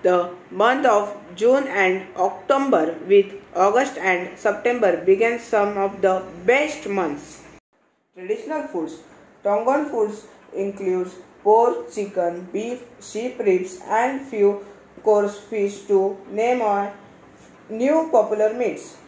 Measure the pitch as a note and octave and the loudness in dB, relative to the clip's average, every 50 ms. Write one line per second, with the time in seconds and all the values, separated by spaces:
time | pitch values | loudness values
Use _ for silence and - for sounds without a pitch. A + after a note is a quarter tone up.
0 | - F3+ F3+ F3 F3 F3+ - - - - F#3 F#3 G#3 A#3+ C4 C#4 D4 B3 G#3+ G#3 | 4 4 2 2 0 -2 -8 -16 -18 -14 -2 2 2 2 4 4 4 4 4 4
1 | G#3 - - - - - F3+ F3+ G#3+ A#3+ C4 C4+ C4+ - - G3+ F#3+ F#3 F#3 F#3+ | 2 -2 -10 -14 -16 -18 -6 2 4 4 4 4 2 -2 0 2 2 2 2 0
2 | - - - - F3+ G3 - - - - C#4 C4+ C#4 C4+ A3 E3 D#3 D#3+ E3 - | -4 -10 -2 -2 -2 -2 -2 -6 -2 0 0 0 2 2 2 2 2 0 -4 -8
3 | - F3+ G3+ G3+ - - - - - - - F3 F#3 G3+ G#3+ B3 C#4 C#4 - D#3 | 0 4 4 4 4 2 -8 -18 -20 -8 0 2 2 4 4 2 0 0 -4 -4
4 | E3+ F#3+ F3+ F3 F3+ F3+ - - - G#3+ G3+ - - A#3+ B3 A#3+ G#3+ F#3+ E3+ E3+ | -2 0 0 0 -2 -8 -12 -4 -2 -2 -2 0 -2 -2 0 2 2 2 2 2
5 | F3+ F#3 F#3+ G3 A3+ A#3 A#3+ A#3 - - - G#3 G3+ G#3 G#3 G3 G3 G3 G3 F#3 | 4 2 4 4 4 0 0 -4 -4 0 0 0 0 0 -2 -2 -4 -4 -2 0
6 | F#3+ F#3+ F#3 F#3 F#3+ - - F3 F3+ G3+ B3 C#4 D4+ D4+ - - - G3+ G3+ G3 | 0 0 0 0 -4 -10 -16 -2 0 2 2 2 2 -2 -6 -8 -8 -4 -4 -2
7 | F3 D3+ C#3+ D3 - - - - - - - - _ _ _ _ _ _ _ _ | -2 -4 -6 -8 -12 -18 -20 -20 -20 -20 -20 -20 _ _ _ _ _ _ _ _
8 | _ _ _ F3+ F#3 F#3+ G#3+ A#3 - C#4 D#4 D4+ - - - F3 D#3 - - - | _ _ _ -16 -6 -6 -6 -6 -6 -8 -8 -8 -8 -6 -6 -8 -8 -8 -10 -18
9 | - - - - - - _ _ _ G3+ G3+ G#3 A#3 B3+ C#4 D4+ D4+ - - A3+ | -20 -20 -20 -20 -20 -20 _ _ _ -2 -2 0 0 0 0 0 -2 -2 -2 -2
10 | G#3+ G#3+ G#3 - - - - - - - - F3 G3 G3+ G3 G3+ G3 F#3 F#3 F3+ | -2 -2 -2 -10 -16 -20 -20 -20 -20 -12 -8 -6 -6 -6 -6 -4 -4 -2 -2 -2
11 | F3+ F#3 - - - - - - - G3+ G#3+ A#3 A#3 B3 - - - - - G#3+ | -4 -6 -10 -18 -20 -20 -20 -2 4 4 6 6 6 4 2 -2 -8 -10 -8 -8
12 | G3+ G3 - F#3 F3 F3 F3 F3+ F#3 F#3 - G3+ A3 A#3+ B3 B3 - - - - | -8 -4 -2 -2 -2 -2 -4 -6 -12 -8 -6 -6 -6 -6 -8 -10 -12 -20 -20 -20
13 | - - - G#3 A#3+ B3+ B3 - A3 G3+ F#3 F#3 F#3 - - - - - G3+ A3 | -20 -10 -8 -6 -6 -6 -6 -2 0 2 2 2 0 -6 -12 -14 -6 0 0 2
14 | A#3+ C4+ C4+ C4+ C4+ - A#3 G#3+ G3+ G3+ G3+ G3+ G3+ - - - - - - - | 2 0 -2 -6 -10 -8 0 2 2 2 2 0 -10 -16 -20 -20 -20 -20 -20 -2
15 | - G#3+ G#3 G#3 G3+ G3+ G3+ - - - A3+ G#3+ G3+ G3+ G3+ - - - G3+ F#3+ | 2 2 4 4 2 0 -4 -10 -12 -8 -4 -2 -2 -2 -4 -8 -2 2 2 2
16 | F#3+ G3 G3 - - - G3 G#3+ A3+ A#3+ B3 B3+ A3+ G#3+ G3+ G3+ G3+ G3+ G3+ - | 2 2 -4 -6 -14 -8 -4 -2 0 0 2 2 2 0 0 0 -2 -4 -8 -14
17 | - - - - - - - - - - - - - - G#3+ A3+ B3 C#4 D#4 D#4+ | -20 -20 -20 -20 -20 -20 -20 -20 -20 -20 -20 -20 -16 -12 -4 0 2 2 2 2
18 | D#4+ - C#4 A3+ G3+ G#3 G#3+ G#3 G#3+ G#3+ A3+ B3 B3 G3+ D3 - - - - - | 2 4 2 2 4 2 0 0 0 0 0 0 -2 -4 -4 -6 -14 -18 -20 -20
19 | - | -20